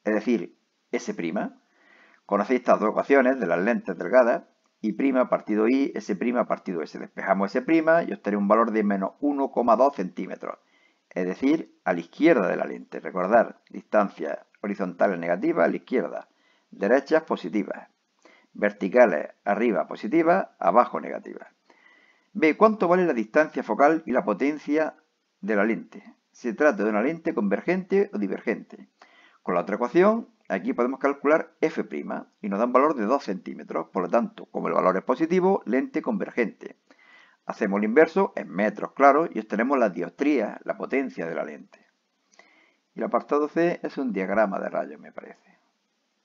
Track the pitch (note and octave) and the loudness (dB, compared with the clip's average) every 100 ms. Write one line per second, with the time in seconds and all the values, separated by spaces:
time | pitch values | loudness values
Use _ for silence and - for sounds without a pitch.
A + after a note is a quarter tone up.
0 | G#2+ G#2+ B2 A2 - _ _ _ _ A#2+ | -4 -2 0 -2 -2 _ _ _ _ -8
1 | - - E2+ G2 G#3+ - _ _ _ _ | -6 -6 -4 -4 -6 -10 _ _ _ _
2 | _ _ - G2+ G2+ B2 B2 F#2+ G#2 - | _ _ -4 -2 0 0 2 2 2 0
3 | - C#3 B2+ C3 F2+ E2+ G2+ A2+ G#2 F2 | 2 4 4 2 0 0 2 0 -4 -6
4 | F2 B2+ A#2 D3 - _ _ _ G#2+ G#2 | 2 4 4 2 -4 _ _ _ -6 -2
5 | C#3 C3 B2 - - G#2+ A2+ C3+ C#3 - | 0 2 0 -2 0 0 2 2 0 -4
6 | G2+ F#2+ A#2 A#2+ - - - E2+ D2+ - | -6 -4 -2 -2 -2 -4 -6 -8 -8 -12
7 | - - F2+ F#2+ G2 B2+ B2+ E3 D#3+ E3 | -14 -6 -2 0 0 -2 0 0 2 0
8 | - G2 G2+ G2+ G2+ A2 A#2 G#2+ G2+ G2 | 0 -6 -4 0 2 4 2 0 0 0
9 | F#2+ - C#3+ C#3+ B2 - A#2+ A2 C#3 - | -4 -4 -4 -2 -2 0 2 4 4 0
10 | F#2 - F#2+ - - - _ _ _ _ | -8 -8 -10 -10 -12 -14 _ _ _ _
11 | _ - F2+ F2+ C3 D#3+ - _ F2+ F2 | _ -6 -4 -2 0 0 -2 _ -4 -2
12 | - - D#3 C3 F2+ E2 D#2 B1+ - C#2 | -4 2 4 4 2 0 -4 -8 -12 -12
13 | E2 F#2 F#2 A2+ G#2+ - _ - - G#2+ | -8 -4 2 4 4 -2 _ -18 -2 0
14 | G2 - D2+ D2+ - _ G2+ F#2+ F#2 F2 | 0 -2 -8 -8 -12 _ -8 -6 -6 0
15 | G#2 F2 E2+ F2+ D#3 E3 D#3 G2+ - B2 | 0 0 -2 -2 0 2 0 0 -4 -2
16 | D2+ - - _ _ _ _ - G2 C3+ | -2 -8 -16 _ _ _ _ -4 2 2
17 | C#3+ D#3 - G#2 F2 G#2 - - - _ | 2 0 0 -6 -4 -4 -4 -8 -16 _
18 | _ _ _ _ _ - G#2 - G2 A#2+ | _ _ _ _ _ -4 -4 -2 0 6
19 | A#2 D2+ - - G2+ G2+ A#2 F2 - - | 6 4 -4 -8 -2 0 2 0 -2 -6
20 | A2 D#3+ D#3+ F#3 - - F#2 G#2+ A#2 D#2+ | -2 0 2 2 0 -4 2 4 2 0
21 | C#2+ A1 G#1+ G1+ - _ _ _ _ _ | -8 -10 -12 -18 -18 _ _ _ _ _
22 | _ _ _ - D#3 D3 A3 G#3+ F3+ F3+ | _ _ _ 0 0 4 4 4 2 4
23 | F3 A#2+ G#2+ D3+ D#3 C#3 A#2+ A2 C#3+ D#3+ | 2 0 0 2 0 -2 -4 2 4 2
24 | - B2 G2+ G2 C3+ D3+ - D3+ D3+ - | 0 -2 0 0 -2 -4 -2 -2 -2 -8
25 | _ _ _ _ - G#2 G#2+ G2 - G2+ | _ _ _ _ -4 0 0 0 -6 -18
26 | - - _ _ A#2+ G#2+ D3+ G2+ G#2 G#2+ | -20 -20 _ _ -8 2 2 2 0 0
27 | B2+ E3 E3 B2+ G2+ G2+ - F#3 F#3 G3 | 0 -2 -4 -2 -2 -2 -2 -2 0 0
28 | G3+ - G2 - - G#2 - - - _ | 0 -2 -6 -6 -4 -6 -8 -20 -20 _
29 | - _ _ _ - F2 F2 G2+ A#2+ F3 | -20 _ _ _ -4 -2 -2 -4 0 4
30 | G3 A3+ - _ - G2 G#2+ B2 B2 C3 | 4 4 -4 _ -6 -4 -4 -2 -2 0
31 | C#3 C#3+ C#3 D#3+ - - D#3 - - D2 | -4 -2 2 2 0 -2 -2 -2 -8 -8
32 | F#2 - - _ G#2 G2 B2 B2+ D3+ C#3+ | -8 -10 -12 _ -6 -2 2 4 4 2
33 | G#2 C3+ - F#2+ - C#2+ D2+ - - G2 | 0 -2 -2 -8 -8 -14 -10 -8 -6 -4
34 | F2 A#2 G#2+ - - - F2 E2 F2+ F#2 | 0 0 0 -8 -12 -6 -2 2 2 2
35 | - C3 D#3+ F3+ F#3 G3 - B2+ C#3 D#3 | 0 -2 2 2 2 2 0 -2 -2 -4
36 | - G2+ - - G#2 - - - _ _ | -4 -4 -4 -2 -2 -4 -18 -20 _ _
37 | _ - _ _ - - G#2 G2+ G#2+ C3 | _ -20 _ _ -10 -4 -2 -2 2 4
38 | D#3+ F#3+ G3 - - E2+ G#2 G#2 - - | 4 4 -2 -2 -8 -2 -2 -2 -8 4
39 | C#3 C#3 E3+ - G#2+ G#2+ B2 C#3 A2 F2 | 6 6 2 -4 -4 -2 0 2 0 0
40 | E2+ - C#3 C#3 G#2+ - - - - C3 | -8 -2 0 0 -2 -6 -8 -8 -4 -4
41 | C3 - E2 D#2 D2+ C#2+ - - _ _ | -4 -6 -8 -6 -8 -10 -20 -20 _ _
42 | _ _ _ _ _ _ _ _ _ - | _ _ _ _ _ _ _ _ _ -8
43 | A2 A#2 - D3 D3+ E3+ E3+ - D3+ - | -2 -2 0 -2 0 0 0 -2 -8 -8
44 | C3 F#2+ F#2+ G2+ G#2 E2+ D#2 D#2+ D2 D2+ | -6 -4 -2 0 0 -2 -6 -6 -8 -12
45 | D2+ - - - _ _ _ _ _ _ | -20 -18 -18 -20 _ _ _ _ _ _
46 | _ _ | _ _